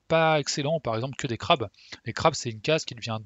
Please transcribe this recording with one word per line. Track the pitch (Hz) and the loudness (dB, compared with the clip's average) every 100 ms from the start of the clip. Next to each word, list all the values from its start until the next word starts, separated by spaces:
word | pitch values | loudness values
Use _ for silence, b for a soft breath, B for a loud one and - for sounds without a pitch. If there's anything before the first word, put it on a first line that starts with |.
| - | 0
pas | 165 160 156 | 4 4 4
excellents, | 139 - 139 165 | 0 -2 0 -2
par | 120 110 | -2 -2
exemple | 135 131 | -4 -4
que | 131 | -4
des | 110 | -2
crabes. | - 165 107 _ B B - | 2 2 0 _ B B -8
Les | |
crabes, | - 165 | 0 2
c'est | 143 123 | 2 -4
une | 110 | -4
case | - 156 - | 0 0 -2
qui | 120 | -10
devient | 117 110 | -6 -6